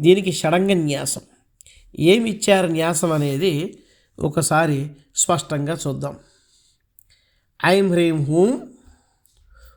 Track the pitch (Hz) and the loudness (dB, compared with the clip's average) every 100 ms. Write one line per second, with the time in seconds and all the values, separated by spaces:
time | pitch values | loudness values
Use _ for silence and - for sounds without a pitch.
0 | 156 190 185 - 160 175 196 185 151 139 | 4 4 2 -4 0 0 2 0 0 -4
1 | 139 - - _ _ _ - - _ - | -6 -8 -12 _ _ _ -20 -20 _ 0
2 | 156 220 226 214 - 190 185 160 160 165 | 4 4 2 -2 2 2 2 0 -2 -2
3 | 175 156 143 139 185 147 190 - _ _ | 0 0 0 0 0 -2 -4 -10 _ _
4 | _ - 151 147 147 160 165 139 147 - | _ -6 -4 -2 0 0 2 -2 -6 -12
5 | _ - - 170 - 151 143 170 147 135 | _ -4 -2 -2 -2 -6 -4 -6 -6 -8
6 | 139 143 _ _ _ _ _ _ _ _ | -10 -12 _ _ _ _ _ _ _ _
7 | _ _ _ _ _ _ 160 196 196 175 | _ _ _ _ _ _ 2 2 2 2
8 | 170 156 143 160 202 285 - - - _ | 0 0 0 2 2 0 -8 -20 -20 _
9 | _ _ _ _ _ _ - | _ _ _ _ _ _ -20